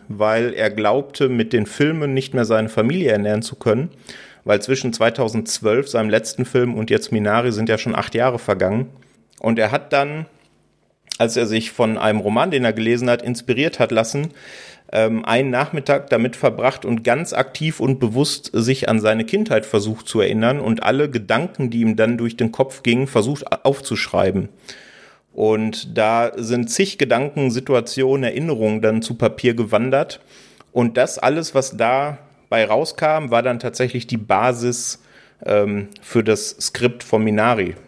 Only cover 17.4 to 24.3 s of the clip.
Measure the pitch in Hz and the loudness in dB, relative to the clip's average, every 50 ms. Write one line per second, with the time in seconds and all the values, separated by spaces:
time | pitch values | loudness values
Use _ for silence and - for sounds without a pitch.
17.4 | - - - - 151 160 160 - 151 139 135 120 123 110 107 127 147 147 - - | -2 -2 -4 -4 -4 -2 -2 0 0 0 0 2 0 0 2 0 0 0 -2 -6
18.4 | - - - - 113 120 135 131 - - 110 110 104 110 110 113 110 113 - 202 | -8 -4 -2 0 0 0 0 0 0 0 2 2 4 2 2 2 0 0 0 0
19.4 | 214 226 127 110 - - - 107 101 110 110 113 - - - 113 98 - - 110 | 0 2 0 0 0 0 -2 -2 0 -2 -4 -6 -8 -4 0 2 2 2 2 2
20.4 | 110 120 135 147 123 110 113 113 - - 120 135 147 147 131 117 104 90 110 120 | 2 2 2 0 0 -2 -2 0 2 0 2 2 0 -2 -2 -4 -2 -2 -2 0
21.4 | 160 185 - - 143 120 117 117 113 110 107 110 110 110 120 117 117 117 117 - | -2 -2 -4 -4 -4 -2 0 0 2 2 2 2 2 2 2 0 -2 -4 -2 -2
22.4 | 117 110 113 - 131 - - - - 123 117 123 135 135 - 117 104 120 147 - | -2 -2 0 0 -2 -2 -2 -4 0 0 2 2 2 0 2 0 0 0 -2 -4
23.4 | - - - - - 135 139 139 - - 117 101 - - - 92 95 95 | -4 -4 -4 0 2 0 0 0 -2 -6 -4 -4 -4 -2 0 2 2 2